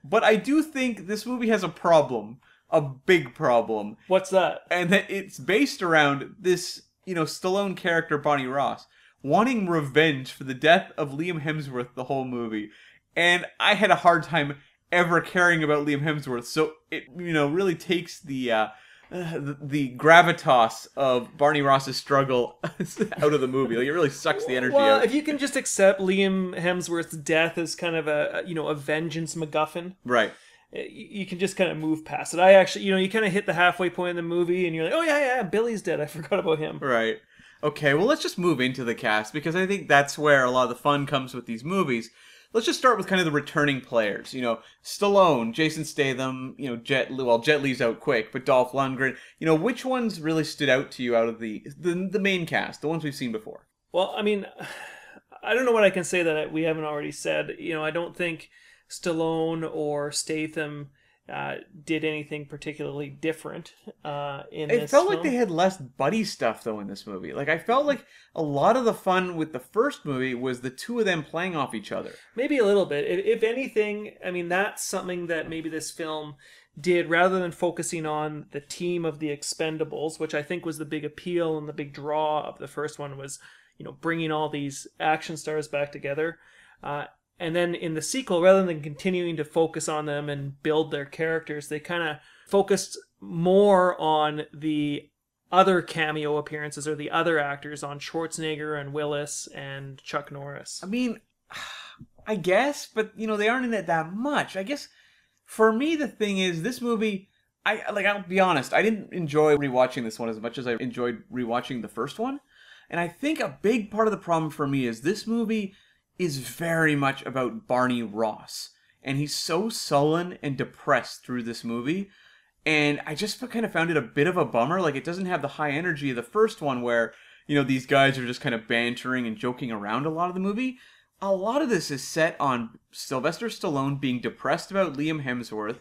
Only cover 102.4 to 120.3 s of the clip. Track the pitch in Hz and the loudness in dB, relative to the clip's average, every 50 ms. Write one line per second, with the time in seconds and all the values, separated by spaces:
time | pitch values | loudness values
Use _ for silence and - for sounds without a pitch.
102.4 | 156 180 180 202 254 285 285 - - - - 226 214 214 - - 220 220 214 202 | 0 2 4 4 4 2 -2 -4 -10 -8 -4 -4 -4 -4 -6 -6 -4 -2 -2 0
103.4 | 208 220 233 262 254 240 226 208 175 160 170 160 160 160 185 208 240 294 294 233 | 2 2 2 0 0 -2 -2 -2 -2 0 0 0 -2 -2 -6 -6 -4 -2 -2 -2
104.4 | 143 - - 190 196 202 285 285 - - _ _ _ _ _ _ _ _ _ _ | -2 -4 -4 -8 -6 -6 -6 -8 -10 -14 _ _ _ _ _ _ _ _ _ _
105.4 | _ - - - 220 220 220 226 277 311 330 302 294 226 - - 214 202 196 190 | _ -8 0 4 4 4 4 4 0 0 0 0 -2 -4 -4 -4 -2 -2 0 0
106.4 | 190 185 175 160 160 226 254 254 240 240 233 214 220 220 208 190 190 _ _ _ | 0 0 0 -2 -4 -4 -6 -4 -4 -2 -2 0 0 -2 -2 -4 -8 _ _ _
107.4 | _ _ _ _ - - 214 220 - - 208 208 190 202 208 202 185 175 180 190 | _ _ _ _ -2 -2 -2 -2 -4 -4 -2 0 0 0 0 -2 -4 0 2 4
108.4 | 185 185 175 143 127 - - - 175 214 226 202 - - - 180 170 147 139 151 | 4 4 4 2 0 2 2 2 4 4 2 0 -4 -8 -6 -6 -4 0 2 4
109.4 | 151 151 147 143 143 139 123 127 127 127 - 139 120 113 110 - 120 113 113 110 | 6 6 6 4 4 2 2 4 2 2 2 -2 -6 -6 -6 -6 -6 -6 -6 -6
110.4 | 104 117 117 - 127 123 117 113 123 127 113 127 123 120 120 107 - - - 123 | -6 -8 -6 -6 -4 -2 -2 -2 -4 -6 -4 -2 -2 -2 -2 -4 -10 -10 -6 -6
111.4 | 123 113 117 123 120 - 135 120 107 104 - - 113 143 - - 220 262 277 285 | -4 -2 -2 -2 -4 -4 -6 -8 -8 -8 -6 -6 -6 -6 -6 -6 -6 -6 -6 -8
112.4 | - _ _ _ - - - - _ - - 165 175 175 - - - 285 320 294 | -12 _ _ _ -20 -20 -20 -20 _ -8 -4 -4 -4 -4 -6 -6 -4 -4 -2 -2
113.4 | 240 196 131 - - 196 240 247 202 - - 202 226 220 202 165 - - 170 160 | -4 -6 -4 -2 0 2 2 2 0 -2 0 0 2 2 0 -2 -2 0 0 0
114.4 | 160 156 143 - 151 139 139 139 131 120 117 113 127 156 208 208 - 214 226 233 | 0 -2 -4 -4 -2 0 0 0 0 0 -2 -2 -2 -2 -2 -2 -2 -4 -2 -2
115.4 | 233 208 226 220 202 196 - _ _ _ _ _ _ _ _ - 180 175 139 135 | -2 0 -2 -2 -4 -6 -10 _ _ _ _ _ _ _ _ -4 -2 -2 -2 -4
116.4 | 127 - - - 170 170 165 165 160 156 151 143 139 135 135 - - 131 123 131 | -6 -8 -8 -6 -4 0 2 4 4 4 4 2 2 0 0 -2 -6 -6 -2 -2
117.4 | 127 120 110 113 - - 127 123 127 127 123 120 117 107 101 104 113 110 107 - | -2 -2 -4 -6 -4 0 2 2 2 2 2 0 -2 -4 -2 -2 -2 -2 -2 -4
118.4 | - - - - - - _ _ _ _ _ _ - 135 139 139 147 147 - - | -10 -14 -14 -14 -14 -14 _ _ _ _ _ _ -6 -4 -2 -2 -2 -2 -4 -6
119.4 | - - 160 170 202 233 220 - - - 156 143 143 151 156 170 175 180 | -4 -2 0 0 0 -2 -4 -6 -2 2 2 4 4 4 2 2 -2 -4